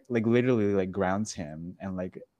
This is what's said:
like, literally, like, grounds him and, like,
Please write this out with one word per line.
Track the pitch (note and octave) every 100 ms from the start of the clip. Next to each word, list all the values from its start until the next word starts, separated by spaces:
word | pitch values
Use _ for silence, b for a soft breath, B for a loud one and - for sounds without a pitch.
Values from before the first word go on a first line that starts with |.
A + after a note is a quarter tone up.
| -
like, | A#2+ A2
literally, | A#2+ B2+ A#2+ G2+
like, | G2+ F#2
grounds | F#2+ F#2 F#2+ A2
him | - D2+ D#2 E2+ F2+
and, | G2 F#2
like, | F#2 - - _